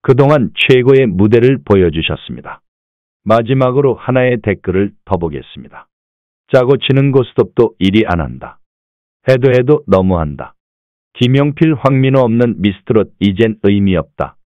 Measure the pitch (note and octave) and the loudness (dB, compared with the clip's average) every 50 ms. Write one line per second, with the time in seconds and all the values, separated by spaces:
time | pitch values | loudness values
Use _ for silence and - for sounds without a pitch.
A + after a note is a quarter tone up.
0 | - - C3 B2 C#3 C#3 D#3 C#3+ A2+ E2 - - - - C3 B2+ B2 B2+ C3+ C3+ | 0 0 2 2 4 2 2 2 0 -2 -4 -6 0 2 2 2 4 4 2 4
1 | C3+ A2+ E2+ F#2 G2+ G#2+ A2+ A#2 A2+ C3 C#3 C#3+ - - G#2 G2 F#2 E2+ D2+ D#2+ | 2 0 0 0 2 2 2 2 2 2 0 -2 -2 0 2 2 2 0 0 -4
2 | D#2 - D2+ - - - A#1+ A#1+ - - - - _ _ _ _ _ _ _ _ | -6 -6 -8 -10 -10 -16 -16 -16 -16 -18 -20 -20 _ _ _ _ _ _ _ _
3 | _ _ _ _ _ G2+ A2 A#2 A#2 A2 C#3 C3 C3 B2+ B2 C#3+ C#3 C3+ A2+ - | _ _ _ _ _ 0 0 0 0 -2 -2 0 0 0 0 0 0 0 -2 -2
4 | - - B2+ B2+ B2+ B2+ B2 A2+ - G#2+ F#2+ F2 - F#2+ F2 F#2+ G2+ G2+ _ _ | -6 -4 -2 0 0 0 -2 -4 -4 -4 -6 -4 -6 -4 -2 -2 -4 -4 _ _
5 | _ - G2 F2 E2+ E2 C#2+ C2+ B1 - - C#2+ B1 - - - - _ _ _ | _ -6 -6 -4 -4 -6 -8 -10 -16 -16 -20 -20 -20 -20 -20 -20 -20 _ _ _
6 | _ _ _ _ _ _ _ _ _ _ - C3 B2 B2 C#3 B2+ - - C3 C#3 | _ _ _ _ _ _ _ _ _ _ 0 0 2 2 0 -2 0 0 0 2
7 | C#3 C#3+ C3 C3+ B2 - _ - A2 - _ - A#2 G#2+ - _ F#2 G2 F#2+ A2 | 2 2 0 0 -2 -2 _ -2 -2 -2 _ 0 0 0 0 _ -2 0 2 0
8 | G#2+ - F2 E2+ D2+ B1 B1 C2 - - - _ _ _ _ _ _ _ _ _ | 0 0 -4 -4 -6 -8 -10 -16 -18 -20 -20 _ _ _ _ _ _ _ _ _
9 | _ _ _ _ _ - C3 B2+ B2 C3+ B2+ B2+ B2+ C3 D3+ D3+ - - G2 F#2+ | _ _ _ _ _ -2 0 2 2 2 2 2 2 2 0 0 0 0 0 2
10 | F#2 F#2+ F#2 E2+ D#2 D2 C#2+ C2 B1+ - _ _ _ _ _ _ _ _ _ _ | 2 0 -2 -2 -4 -6 -8 -12 -16 -18 _ _ _ _ _ _ _ _ _ _
11 | _ _ _ - B2 B2 C3 C#3 C#3+ D3 C#3+ - D#3+ D#3+ D#3 - - C3+ C#3 C3 | _ _ _ -2 0 0 2 2 0 -2 0 0 0 0 0 0 0 0 0 2
12 | C3 C3+ C3+ C3+ B2+ A2+ A2+ A#2 B2 A#2+ G#2 D#2 F2+ G#2 G2 - _ - A#2+ A2 | 0 2 2 0 0 0 0 0 0 -2 -2 -2 -4 -4 -4 -6 _ -2 0 0
13 | G2 - _ _ G2 G#2 G2 F#2 A2+ A2+ A2 _ - G2+ G#2 G2+ G2+ G2 F#2 E2 | 0 -2 _ _ -2 -2 0 0 0 -2 -2 _ -2 0 0 2 0 0 0 -2
14 | D2+ _ _ - D2 - _ _ _ | -4 _ _ -10 -10 -10 _ _ _